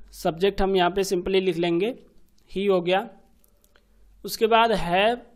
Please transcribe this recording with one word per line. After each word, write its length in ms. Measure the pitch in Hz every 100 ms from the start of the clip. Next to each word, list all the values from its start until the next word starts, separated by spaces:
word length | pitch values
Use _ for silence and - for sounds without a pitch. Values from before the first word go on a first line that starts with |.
| -
सब्जेक्ट 500 | - 180 165 196 202
हम 140 | 190 190
यहाँ 160 | 175
पे 120 | 196
simply 380 | 190 180 190 190
लिख 160 | 185 165
लेंगे 420 | 175 170 214 269 - - - _ - 185
he 120 | 202
हो 120 | 185
गया। 280 | 170 185 233 - _ _ _ _ _ _ _ _ - _ 202
उसके 220 | - 220
बाद 240 | 226 233
have 460 | 190 170 180 220 240 -